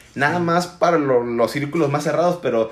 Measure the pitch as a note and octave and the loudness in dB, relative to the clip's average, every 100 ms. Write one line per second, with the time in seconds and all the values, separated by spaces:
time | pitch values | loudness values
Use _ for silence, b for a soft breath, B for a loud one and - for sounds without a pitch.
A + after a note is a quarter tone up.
0 | B - C#3+ F3 E3 E3+ F3 - E3+ E3 | B -4 -2 0 0 0 -2 -2 2 2
1 | C#3 B2 A#2+ A#2 A#2 - C#3+ E3+ C#3+ C#3+ | 2 2 0 0 0 -2 -4 -2 0 0
2 | D#3 D3 F3 E3+ C3+ A#2 A2+ | -2 0 0 0 0 0 -2